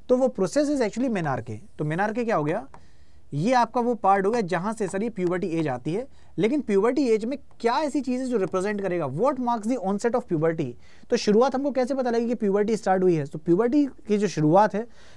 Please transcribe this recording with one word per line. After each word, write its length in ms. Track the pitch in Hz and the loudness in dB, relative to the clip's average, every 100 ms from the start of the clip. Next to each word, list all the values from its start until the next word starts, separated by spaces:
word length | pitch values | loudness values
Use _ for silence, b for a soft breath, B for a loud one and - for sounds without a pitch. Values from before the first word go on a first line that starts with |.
| - | 0
तो 80 | 247 | 2
वो 100 | 254 | 2
प्रोसेस 420 | - 185 277 285 | 0 0 0 0
is 80 | 294 | 0
actually 320 | 220 - 262 | 0 0 -2
मेनार्के। 500 | 202 160 127 - - - - | 0 -2 -4 -6 -12 -14 -6
तो 60 | 151 | -4
मेनार्के 400 | 160 208 214 233 | -2 -2 -2 0
क्या 100 | 190 | 0
हो 80 | |
गया, 240 | 147 185 269 b b b b b - | 0 -2 -6 b b b b b -10
ये 200 | 143 190 | -4 2
आपका 280 | 254 233 254 | 2 2 0
वो 140 | 240 240 | 0 0
पार्ट 300 | 190 196 190 | 2 4 4
हो 60 | |
गया 100 | 240 | 0
जहाँ 320 | 180 175 190 | 0 -2 -2
से 140 | 220 196 | -4 -4
सर 160 | 196 | -2
ये 60 | 233 | -4
प्यूबर्टी 380 | - 180 180 170 | -2 -2 0 -2
एज 200 | 165 156 | -2 -2
आती 260 | 123 151 | -2 -4
है। 140 | 180 269 b b - | -4 -6 b b 0
लेकिन 240 | 208 294 | 0 0
प्यूबर्टी 460 | 226 196 220 262 262 | 2 2 4 2 2
एज 180 | 220 220 | 2 0
में 120 | 277 - - | -6 -10 -4
क्या 140 | 233 254 | 0 0
ऐसी 220 | 311 302 | 0 -2
चीज़ 200 | 262 247 | -2 -2
है 60 | 262 | 0
जो 100 | 240 | 0
रिप्रेजेंट 440 | 185 185 190 208 | 0 0 -2 -2
करेगा, 240 | 196 175 147 | -2 -2 -2
what 280 | 135 247 | 0 0
marks 300 | 262 240 233 | 0 -2 -2
the 140 | 208 254 190 | -2 -2 0
onset 240 | 202 240 | 0 0
of 100 | - - | -2 -2
puberty? 380 | 165 160 165 135 117 b b - | 0 0 0 -4 -8 b b -2
तो 80 | 240 | 0
शुरुआत 380 | - 208 262 262 | 4 4 4 2
हमको 160 | 285 | -2
कैसे 220 | 262 247 | -2 -2
पता 160 | 269 247 | 0 0
लगेगी 200 | 233 233 | 0 0
कि 60 | 240 | 0
प्यूबर्टी 420 | 208 196 208 214 | 0 2 2 0
स्टार्ट 260 | - 185 | 2 4
हुई 120 | 180 165 | 4 2
है? 100 | 139 | 0
तो 140 | 156 | -4
प्यूबर्टी 460 | - 175 240 294 277 | 2 4 4 2 2
की 320 | - - 208 | -2 -2 0
जो 100 | 202 | 0
शुरुआत 480 | 160 151 180 214 196 | 2 4 6 6 2
है, 120 | 233 b b | -6 b b